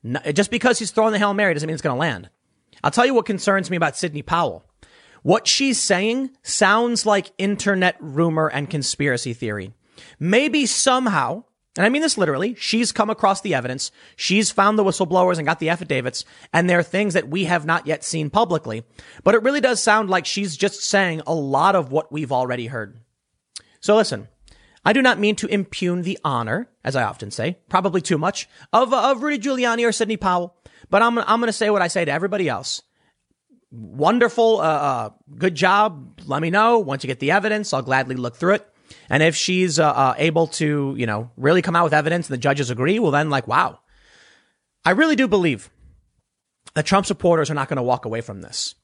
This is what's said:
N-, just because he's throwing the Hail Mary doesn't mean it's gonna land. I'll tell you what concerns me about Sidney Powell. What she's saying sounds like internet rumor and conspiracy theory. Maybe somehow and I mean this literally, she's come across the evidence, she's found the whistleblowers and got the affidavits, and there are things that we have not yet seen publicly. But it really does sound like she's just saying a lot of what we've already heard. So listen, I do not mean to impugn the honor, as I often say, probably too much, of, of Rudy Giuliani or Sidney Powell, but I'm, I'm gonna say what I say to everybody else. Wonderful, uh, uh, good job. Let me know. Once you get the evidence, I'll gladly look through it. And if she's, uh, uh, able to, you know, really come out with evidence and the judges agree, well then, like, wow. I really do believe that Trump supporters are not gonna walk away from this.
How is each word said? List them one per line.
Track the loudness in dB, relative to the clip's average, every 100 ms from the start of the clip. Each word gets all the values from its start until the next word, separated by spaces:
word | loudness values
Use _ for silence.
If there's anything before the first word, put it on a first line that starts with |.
N-, | -6 -6 -2
just | -2 0
because | 2 2 0
he's | -2
throwing | 0 2
the | 2
Hail | 0
Mary | 0 0
doesn't | 0 -4
mean | -4
it's |
gonna | -4 -2
land. | -2 -4 -12 _ _ _ _ _
I'll | -2
tell | 2 4
you |
what | 2 0
concerns | -2 0 0 0
me | -2
about | -2 -2
Sidney | -6 -6
Powell. | -4 -2 0 -4 _ _ -20 _ _ -10
What | 2 2 2
she's | 0 2 0
saying | 0 2 2 0 -4 _
sounds | -8 2 4 4 2 0 2
like | 0 0 _
internet | -4 0 0 2 2 0
rumor | -6 0 2 2 0
and | -2 -4
conspiracy | -4 -4 -2 -2 -2 -4
theory. | -6 -6 -6 -8 -16 _ -20 -20 -6
Maybe | 2 2 4 2 0
somehow | 0 2 2 2 0 -2 -6 -12 _ _ 0
and | 0
I |
mean | 2
this | -2 0
literally, | 0 0 -4 -6
she's | -2 0 0
come | 0 -2
across | 2 0 0
the | -2 -4
evidence, | -4 -8 -10 _ -20 _
she's | 0 2 2
found | 2 2 4
the |
whistleblowers | 0 0 0 2 2 2
and | -2
got | -2
the | -2
affidavits, | -4 -2 -4 -4 -8 -14 -20 -2
and | 0 2
there | 2
are |
things | 2 0 0
that | 0 -2
we | -4 0
have | -2 0
not | -2 -2
yet | -6
seen | -4 -6 -2
publicly. | 0 2 0 -4 -10 -10 -20 -20 -2
But | 2
it | 4
really | 2 2
does | 0 2
sound | 2 2 2
like | -2 -2
she's | -6 -6 -2
just | -2 -2
saying | 0 2 2 -2 -4
a |
lot | -4 0 2 4 4
of | 0
what | -4 -4
we've | -8 -2
already | -2 -2 -4 -6
heard. | -8 -10 -16 _ _ _ _ _ -20 _ _
So | 2 4
listen, | 4 -2 -12 _ _ _ _ _
I | 2
do | 4
not | 4 2
mean | 0 0
to | -2
impugn | -2 -4 -4 -2 -2
the | -4 -6 -4
honor, | -4 -2 -4 -6 _
as | -6 -2
I |
often | -2 -4 -12
say, | -6 -6 -6 _
probably | 0 0 -2
too | -2 -2
much, | -2 -4 -12 -18 0
of, | 2 2
of | 2 2 0
Rudy | -2 -4
Giuliani | -2 -2 0 0 0
or |
Sidney | 0 -2 -2
Powell, | 0 -2 -2 _ -20 _ 0
but | 2
I'm, | 4 2
I'm | 0 0
gonna | 0
say | 0 2
what | 2
I | 2
say | 0
to | -2
everybody | -2 -2 -2 -2
else. | -4 -6 -10 _ _ _ _ _ _ _ _ _
Wonderful, | -18 -16 0 2 4 2 4 4 4
uh, |
uh, | 2 0 0 -2 -6 _ _ -4
good | -4 0
job. | 2 4 2 -2 -20 -20 -8
Let | -4
me | 0
know. | 2 4 2
Once | 0 -6 -6
you |
get | -4
the | 0
evidence, | 2 0 -4 -2
I'll | -4
gladly | 0 0 0 -4
look | -6 -2
through | 0 0
it. | -2 _ _ -20 -4
And | 2
if | 2 2
she's, | -2 0 0 2
uh, | 2
uh, | 4 2 2
able | 0 0 -2
to, | -2 -2 0 -4 -4
you | -4
know, | -4 -6 -2
really | 2 2
come | 2 0
out |
with | 2
evidence | 2 0 -2 -4
and |
the | -4
judges | -2 0 -2
agree, | -2 0 0
well | 2
then, | 0 0
like, | -2 0
wow. | 0 0 -4 _ _ _ _ _ _ _ _ _ _
I | -2
really | 2 2 2
do | 2
believe | 2 0 -2 -10 _ -20 _ _ _ _ _ _ _ -8
that | -6 2
Trump | 0 0
supporters | -2 2 2 0
are |
not | -4 -4
gonna | -4
walk | -2 -2 -4
away | -8
from | -8 -14
this. | -14 -10 -10 -12